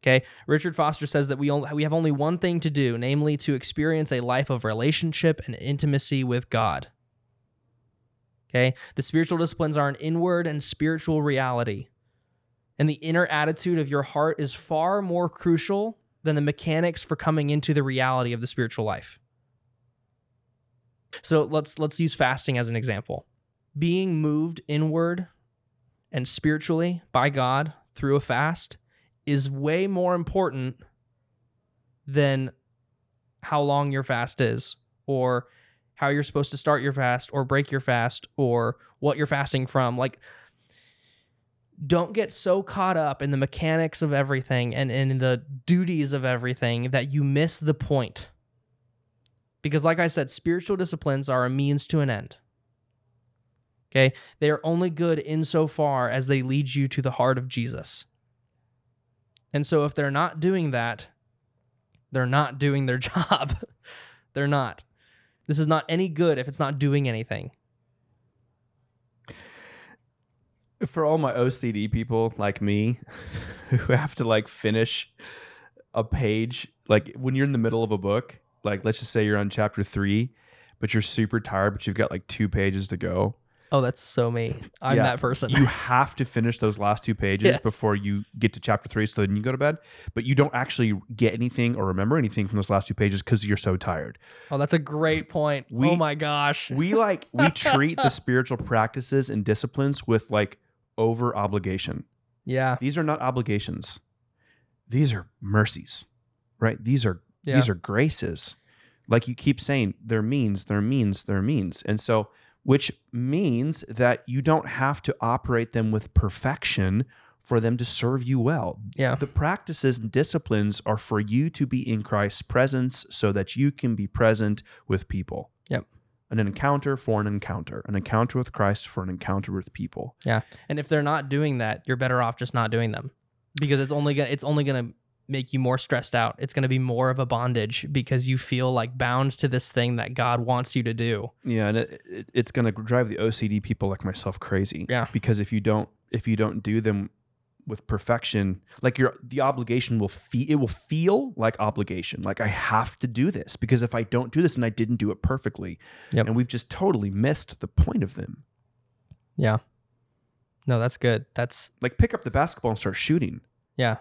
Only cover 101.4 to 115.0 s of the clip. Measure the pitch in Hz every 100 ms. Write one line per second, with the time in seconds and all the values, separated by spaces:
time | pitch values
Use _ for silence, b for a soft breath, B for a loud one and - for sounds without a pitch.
101.4 | 101 101 92 95 - - - _ _ _
102.4 | - 131 131 123 131 151 156 151 127 127
103.4 | 113 104 - - - - _ _ _ _
104.4 | _ _ _ _ _ 123 143 104 - _
105.4 | 98 104 107 - - - - _ _ _
106.4 | _ _ 113 - 107 135 113 85 _ _
107.4 | 147 135 120 87 - 104 151 - 95 80
108.4 | - - b b b b - 117 120 120
109.4 | 143 123 - 139 104 - 113 110 110 139
110.4 | 110 98 - 104 107 135 104 98 - 98
111.4 | 104 147 95 - - 107 - 110 104 b
112.4 | b b - 139 - - _ 120 127 156
113.4 | 180 117 143 156 - 110 120 120 - 127
114.4 | 139 156 - - 135 143